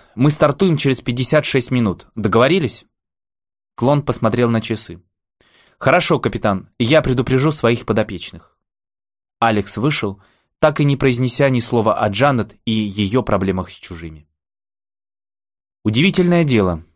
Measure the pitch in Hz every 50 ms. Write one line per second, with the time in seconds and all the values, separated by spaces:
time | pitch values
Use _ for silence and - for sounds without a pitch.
0 | - _ - 107 127 151 147 - 156 143 139 - 196 185 160 147 - 139 131 -
1 | - - 120 123 127 - 156 151 143 - - 135 117 - 131 123 117 98 85 -
2 | - _ - 110 101 107 101 113 123 139 175 190 156 104 - - - _ _ _
3 | _ _ _ _ _ _ _ _ _ _ _ _ _ _ _ - 117 131 147 143
4 | - - 120 - - 110 104 117 123 117 117 113 107 - 113 104 - - 85 85
5 | _ _ _ _ _ _ _ _ _ _ _ _ _ _ _ - - 135 147 180
6 | 175 - 165 120 - 117 - 110 - 107 98 92 - _ _ - 120 110 156 156
7 | 151 131 127 123 120 - 131 131 139 160 147 - - 117 120 120 - - 107 110
8 | 107 - 98 85 - - - 82 - _ _ _ _ _ _ _ _ _ _ _
9 | _ _ _ _ _ _ _ - 120 117 107 104 98 - - 107 110 151 147 -
10 | - 101 95 - _ _ _ _ _ _ _ - - 151 147 - 147 143 139 123
11 | 139 135 123 120 131 123 - - 143 135 131 120 113 - 120 117 104 110 101 -
12 | 107 107 98 104 135 143 135 117 101 - - _ - 117 110 110 107 104 95 104
13 | 104 95 110 127 117 - 107 95 98 95 92 92 87 - - - - - 90 80
14 | 85 80 80 78 76 _ _ _ _ _ _ _ _ _ _ _ _ _ _ _
15 | _ _ _ _ _ _ _ _ _ _ _ _ _ _ _ _ - 110 107 120
16 | 160 196 - 185 180 175 175 170 165 143 127 107 98 90 85 80 - _ _